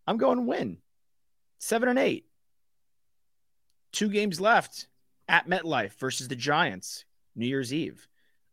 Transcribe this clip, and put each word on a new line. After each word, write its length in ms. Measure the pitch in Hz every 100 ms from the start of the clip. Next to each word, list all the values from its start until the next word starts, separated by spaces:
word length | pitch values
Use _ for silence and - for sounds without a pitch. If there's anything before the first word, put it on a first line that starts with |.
| -
I'm 120 | 220
going 280 | 262 247 240
win. 340 | 359 135 - _ _ _ _ _ _ _ _
Seven 280 | - 220 247
and 100 | 247
eight. 280 | 262 - - _ _ _ _ _ _ _ _ _ _ _ _ _ _ _ _
Two 160 | - 208
games 320 | 202 208 165
left 460 | 202 220 - - - _ _ _ -
at 180 | 165 160
MetLife 460 | 185 165 135 101
versus 340 | - 131 - 127
the 80 | 127
Giants, 720 | 131 151 165 92 - - - _ _ 107
New 120 | 120
Year's 260 | 135 120
Eve. 320 | 147 110 - - _ _ _ _